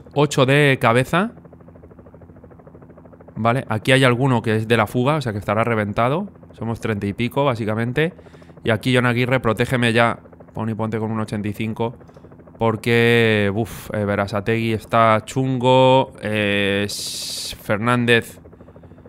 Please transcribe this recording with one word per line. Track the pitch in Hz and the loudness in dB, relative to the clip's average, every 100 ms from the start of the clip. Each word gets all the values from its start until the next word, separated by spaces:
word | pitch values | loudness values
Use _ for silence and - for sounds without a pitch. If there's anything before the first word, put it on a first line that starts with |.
| - | -8
ocho | - 147 - 131 | -2 0 2 2
de | 143 143 131 | 4 4 2
cabeza. | 120 117 131 170 220 - - - - - - - - - - - - - - - - - - - - - | 2 2 2 -2 -2 -8 -20 -20 -20 -20 -20 -20 -20 -20 -20 -20 -20 -20 -20 -20 -20 -20 -20 -20 -16 -4
Vale, | 113 127 - | -2 -2 -2
aquí | 110 - | -4 2
hay | 131 131 | 4 4
alguno | 120 135 120 | 2 2 0
que | 110 110 | 0 -2
es | 110 | 0
de | 117 | 0
la | 107 | 0
fuga, | 123 127 156 | 0 -2 -2
o | |
sea | 127 | -4
que | 104 | -6
estará | 101 104 113 | -2 0 0
reventado. | 113 104 104 117 156 202 - - | 0 -2 -2 0 -2 -6 -14 -20
Somos | - 113 113 | -12 -8 -6
treinta | 113 104 101 | -4 -4 -4
y | |
pico, | 98 120 139 | -4 -4 -2
básicamente. | 139 113 104 107 117 123 160 - - - - - | -2 -2 -4 -4 -2 -2 -4 -4 -20 -20 -20 -8
Y | 117 | -2
aquí, | 110 131 123 | 0 2 2
Jon | 123 | 2
Aguirre, | 117 123 131 | 0 0 0
protégeme | 120 107 120 127 120 | 0 -2 0 0 2
ya. | 113 117 - - - - | 2 2 0 -10 -20 -16
Pon | - 110 | -8 -6
y | |
ponte | 107 110 110 | -4 -4 -4
con | 110 | -4
un | 110 | -4
ochenta | 107 110 104 | -6 -6 -6
y | |
cinco. | 101 110 107 117 - - - - - - - | -6 -6 -4 -6 -8 -20 -20 -20 -20 -18 -2
Porque, | 113 110 120 117 117 117 113 107 101 | -2 0 2 4 4 4 4 2 0
uff, | 101 113 - - | -2 -4 -8 -10
eh, | 107 101 | -4 -2
Berasategui | 101 101 104 98 113 113 | -2 -2 -4 -2 -2 0
está | 110 - 117 113 110 | -4 -2 2 4 2
chungo. | - 135 131 127 123 131 131 131 - - | 0 -4 -2 0 4 6 6 4 2 -6
Eh, | 107 107 104 101 101 98 101 | -6 -2 0 0 0 0 -2
s-, | - - - - - - - | -6 -10 -10 -10 -10 -12 -12
Fernández | - 104 117 123 120 117 - - - - - - - - | -4 -2 0 0 4 2 2 -16 -20 -20 -20 -20 -20 -20